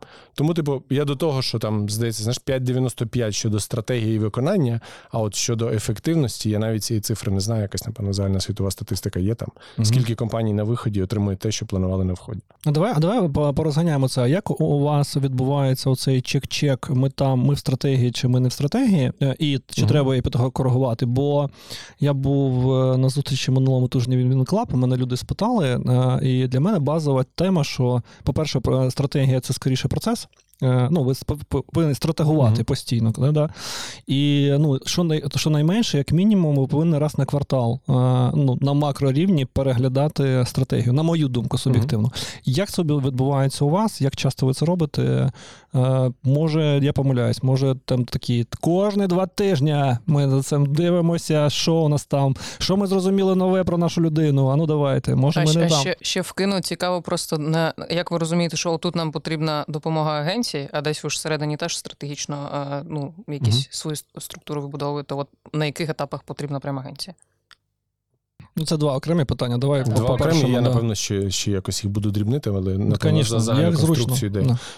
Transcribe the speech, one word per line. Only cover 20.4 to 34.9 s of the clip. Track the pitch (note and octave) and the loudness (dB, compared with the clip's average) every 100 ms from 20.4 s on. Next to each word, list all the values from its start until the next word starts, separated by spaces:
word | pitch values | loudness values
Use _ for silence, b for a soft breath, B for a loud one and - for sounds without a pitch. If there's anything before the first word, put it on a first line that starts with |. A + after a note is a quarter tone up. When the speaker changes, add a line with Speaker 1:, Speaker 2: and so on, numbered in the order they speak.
| B2+ - C3 B2+ C3 A2+ B2 | 0 0 0 2 0 0 0
Speaker 2:
Бо | B2 C#3+ C#3+ C#3+ B B B B - | 0 0 0 -2 B B B B -2
я | C#3+ | 0
був, | C#3 C3+ C#3 C#3 B2+ B2+ | 0 2 2 2 2 2
е, | C3 C3 C3 | 2 2 2
на | C3 | 2
зустрічі | C3+ - C3+ - | 0 -2 -2 2
минулому | C3 C3 B2+ B2+ | 2 4 2 2
тижні | C3+ A#2+ B2+ | 0 2 2
в | B2+ | 2
Admin | C3 | 2
Club, | B2+ G#3 - B2+ | 2 0 0 0
мене | B2+ B2+ | 0 0
люди | B2+ B2 | -2 -4
спитали, | - - G#3 B3 C#3 | -4 -2 0 2 0
е, | B2 - B2+ B2+ B2+ C#3+ | 0 2 2 2 2 2
і | B2+ B2+ | 2 2
для | B2+ | 2
мене | E3 G#3 | 2 2
базова | C#3 D#3+ D3 C3+ B2+ | 2 0 0 0 0
тема, | - F#3 F#3 | -2 0 2
що, | C#3+ - B2+ B2 B B | 0 0 0 0 B B
по-перше, | - C3 D#3 C#3 | -4 -2 -2 -2
про-, | B2+ B2+ C3 | 0 0 0
стратегія — | - C#3 D3 C3+ B2+ | 0 -2 2 2 2
це | - | -2
скоріше | C3 C3+ C3 C3+ | -4 -2 0 -2
процес. | D3+ - A#3 - _ _ _ | -2 -2 -4 -6 _ _ _
Е, | C3 B2+ B2 | 0 2 2
ну, | E3 | 2
ви | B2+ | 0
сп-, | C3+ - D3 - | -2 -4 -8 -4
п-, | C#3+ - | -4 -2
повинні | E3 D#3+ | 0 0
стратегувати | C3+ D#3+ D#3+ D#3 D#3 B2 | 0 -2 0 2 4 4
Speaker 1:
Мгм. | A2+ | 2
Speaker 2:
постійно, | A2 B2 - A#2 A2+ | 0 -4 -2 0 0
коли, | A2+ C3+ | 0 0
да? | D#3 D3 B B B B B - | 2 -2 B B B B B -4
І, | C3+ C#3+ C#3+ C#3+ C#3+ | 0 2 2 2 4
ну, | D3+ C3+ | 2 0
що | - | -2